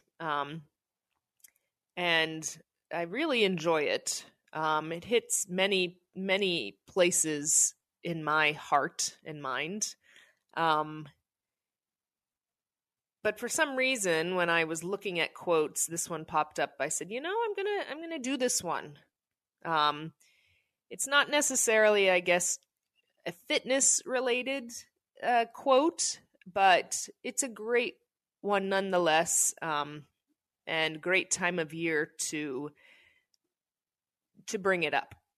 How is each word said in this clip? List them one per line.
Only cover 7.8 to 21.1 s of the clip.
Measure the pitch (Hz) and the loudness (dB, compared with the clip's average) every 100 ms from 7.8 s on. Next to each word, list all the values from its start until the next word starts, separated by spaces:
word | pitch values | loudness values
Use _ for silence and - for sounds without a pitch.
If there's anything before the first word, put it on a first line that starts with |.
| _ _ | _ _
in | 170 165 | -8 -4
my | 151 156 151 | 0 4 2
heart | 156 - 143 147 - - - | 0 0 0 0 -4 -8 -8
and | 160 151 | -14 -10
mind. | 135 127 156 208 - - _ - - _ _ | -6 -6 -6 -6 -8 -10 _ -20 -20 _ _
Um, | - 165 151 151 156 151 _ _ _ _ _ _ _ _ _ _ _ _ _ _ _ _ _ _ _ _ _ | 0 2 2 0 -8 -16 _ _ _ _ _ _ _ _ _ _ _ _ _ _ _ _ _ _ _ _ _
but | 214 214 | -4 -4
for | 240 | -6
some | - 302 262 | -2 0 0
reason, | 262 254 185 160 170 | 0 0 0 0 0
when | 185 170 | 0 2
I | 165 | 0
was | 160 165 | 0 -4
looking | 175 196 202 175 | -6 -6 -6 -4
at | 143 | -4
quotes, | - 180 160 151 - - | -4 0 2 0 -4 -6
this | 165 - | -6 -6
one | 160 | -8
popped | 160 160 151 - | -4 -2 -2 -4
up. | 143 - | -4 -4
I | 143 | -4
said, | - 175 | -4 -6
"You | 240 | -8
know, | 330 440 | -4 -4
I'm | 453 | -4
gonna, | 392 403 403 - | -4 -4 -4 -6
I'm | 294 | -10
gonna | 330 320 | -8 -8
do | 247 269 | -4 -2
this | 247 - | 0 0
one." | 170 139 147 147 _ _ _ _ _ _ | -2 -4 -6 -18 _ _ _ _ _ _
Um, | 165 160 147 147 160 _ _ _ _ _ _ _ _ | 0 2 2 0 -10 _ _ _ _ _ _ _ _
it's | - | -10
not | 269 | 0